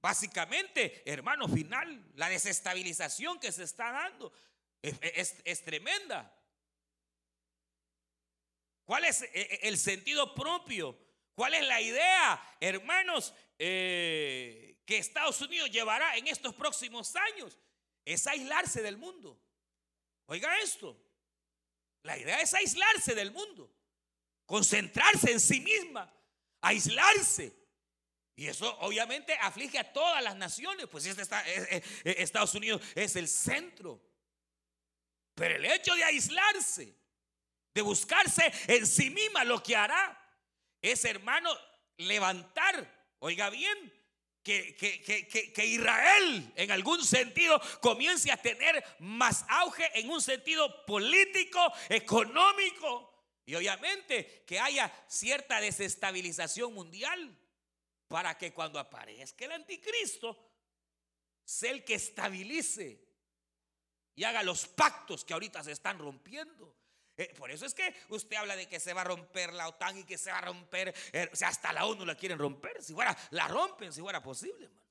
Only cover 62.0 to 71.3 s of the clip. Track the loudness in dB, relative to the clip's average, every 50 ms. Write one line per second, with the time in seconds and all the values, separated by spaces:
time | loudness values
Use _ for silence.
62 | -2 -6 -6 -4 -4 -4 -4 -6 -10 -6 -6 -4 -4 -4 -4 -6 -8 -12 -14 -18
63 | _ _ _ _ _ _ _ _ _ _ _ _ _ _ _ _ _ _ _ _
64 | _ _ _ -4 -2 -2 0 0 -2 -2 -2 -4 -6 -8 2 4 4 4 4 0
65 | -12 -12 -12 -12 -10 -8 -8 -8 -8 -8 -12 -12 -12 -10 -12 -6 _ -6 -6 -6
66 | -10 -14 -14 -14 _ -18 -14 -14 -14 -14 -16 _ -20 -20 _ _ _ _ _ _
67 | _ _ _ -10 -10 -10 -10 -16 -14 -14 -12 -12 -10 -10 -6 -4 -4 -4 -4 -8
68 | -16 -12 -10 -10 -8 -6 -6 -6 -4 -4 -6 -8 -8 -10 -10 -8 -6 -6 -4 -4
69 | -2 -4 -4 -6 -8 -10 -6 -4 -4 -4 -4 -8 -8 -8 -6 -4 -6 -6 -6 -6
70 | -12 -12 -10 -10 -8 -6 -6 -6 -6 -6 -10 -10 -14 _ -4 -4 -4 -4 -6 -10
71 | -14 -8 -4 -4 -4 -4